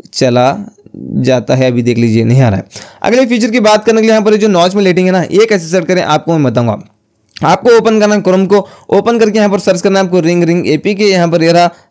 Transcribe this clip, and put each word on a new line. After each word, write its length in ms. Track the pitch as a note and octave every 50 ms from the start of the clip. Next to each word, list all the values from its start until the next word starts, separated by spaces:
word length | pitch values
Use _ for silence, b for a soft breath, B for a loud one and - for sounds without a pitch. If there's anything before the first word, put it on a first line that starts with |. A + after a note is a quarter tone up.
| - - -
चला 440 | - C3+ B2+ A#2+ B2 B2 C3 - G#3 G3+ - - _ _ - -
जाता 580 | - - - - C#3 B2+ B2+ B2+ B2+ A2+ - B2+
है। 120 | C3 C3
अभी 160 | B2+ B2 A#2+ A#2+
देख 160 | A#2+ A#2+ A2+
लीजिए 260 | A#2 A#2 A2 A2+ A2+
नहीं 180 | A2+ B2 C3+ C3+
आ 60 | A#2
रहा 100 | G2+ F#2+
है। 60 | - B B B B B B B -
अगले 240 | - A3 B3+ C4+
फीचर 240 | A3 A#3+ A#3 A3 B3+
की 100 | G#3+ B3
बात 240 | G#3 G#3+ G#3+ G#3+ G#3+
करने 160 | A#3 A3 A3
के 20 | A3
लिए 80 | A3
यहाँ 140 | A3 A3 G3+
पर 120 | A3 G#3+
जो 120 | G#3+ G3+ G#3+
नॉच 260 | G3 E3+ E3+ F#3 F#3
में 80 | G#3 G3+
लाइटिंग 240 | F#3 F3 F3+ F#3
है 60 | F#3 F#3
ना, 100 | F#3 E3
ये 240 | - - F#3+ A3
कैसे 220 | A3+ G#3+ F#3+ D#3+ D#3+
सेट 160 | E3 F#3+ E3
करें 180 | D3+ F#3 F3+ -
आपको 300 | - D3+ D3+ - D#3+ E3
मैं 200 | D#3+ D3 B2+ A2
बताऊँगा। 260 | B2 A#2+ A#2 G#2 G#2 - - _ _ _ _ _ _ _ _ _ - -
आपको 320 | C#3+ - - - - A#4
ओपन 240 | A4+ - A3 A3 G#3+
करना 140 | G#3 G#3 G#3
है 80 | G#3 G#3
Chrome 240 | F#3+ F#3 F#3+ F#3+
को, 220 | F3 G3+ G3+ F#3 B B B B -
ओपन 280 | - G3 G3+ A#3 A#3+ A#3
करके 200 | A3+ G#3+ G3 A3
यहाँ 120 | G#3 G3+
पर 80 | F#3+ G#3
सर्च 220 | - - F#3 F3+
करना 180 | - G3+ F#3+ G3
है 60 | F#3+
आपको 160 | F3+ F3+ F#3
रिंग, 240 | D#3+ E3 F3 F3 F3
रिंग 240 | D#3+ E3+ F3 - G2
एपीके, 360 | D3 D#3 - G3 G#3 F#3+ G#3+
यहाँ 240 | G3+ F#3+ F3+ F3 E3
पर 140 | E3 E3+ D#3+
ये 100 | E3 E3+
रहा 180 | E3+ F3 E3+ B B B B